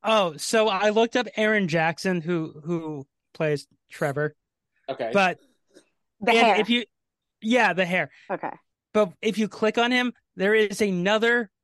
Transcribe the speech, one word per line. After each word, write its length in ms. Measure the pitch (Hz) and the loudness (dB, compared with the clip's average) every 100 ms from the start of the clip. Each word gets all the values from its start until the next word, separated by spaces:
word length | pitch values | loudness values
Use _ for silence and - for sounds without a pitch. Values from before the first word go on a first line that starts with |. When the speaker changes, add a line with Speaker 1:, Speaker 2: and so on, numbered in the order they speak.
Speaker 1:
Oh, 300 | 202 220 185 147 | 2 2 2 -4
so 300 | - 226 214 | -2 2 2
I 220 | 190 208 | 2 2
looked 260 | 214 233 247 | 2 2 0
up 120 | 247 - | -4 -2
Aaron 300 | 214 214 190 | 0 2 0
Jackson, 540 | 160 160 165 190 180 | 0 0 -2 -4 -4
who, 380 | 160 175 160 147 151 | -2 -4 -4 -10 -6
who 400 | 170 160 151 135 _ _ - | -6 -6 -10 -12 _ _ -6
plays 320 | 156 147 - _ _ | -2 -2 -6 _ _
Trevor. 440 | - 156 139 151 147 _ _ _ _ - | -6 -4 -2 -4 -6 _ _ _ _ -12
Speaker 2:
Okay. 220 | 135 117 | -8 -2
Speaker 1:
But 240 | 131 190 165 _ _ _ - _ _ _ _ | 0 0 -2 _ _ _ -20 _ _ _ _
Speaker 3:
The 100 | 208 | 0
Speaker 1:
and 80 | 226 233 | 4 4
Speaker 3:
hair. 120 | 196 | 4
Speaker 1:
if 100 | 208 | 2
you, 140 | 240 220 _ _ _ _ _ | 0 -2 _ _ _ _ _
yeah, 340 | 214 247 214 | 0 2 2
the 120 | 175 180 | 0 -2
hair. 240 | 180 147 _ - | -2 -4 _ -10
Speaker 3:
Okay. 180 | 185 156 - _ _ _ | -8 -8 -12 _ _ _
Speaker 1:
But 180 | 214 208 - | 0 0 -2
if 160 | 214 202 | -4 -2
you 100 | 214 | -4
click 300 | - 214 220 | 0 -2 2
on 140 | 233 | 0
him, 200 | 247 247 - _ - | 2 -2 -6 _ -4
there 200 | 190 220 | 0 2
is 260 | 214 196 | 2 0
another 680 | 214 185 180 214 233 240 220 _ | -2 0 0 2 2 0 -2 _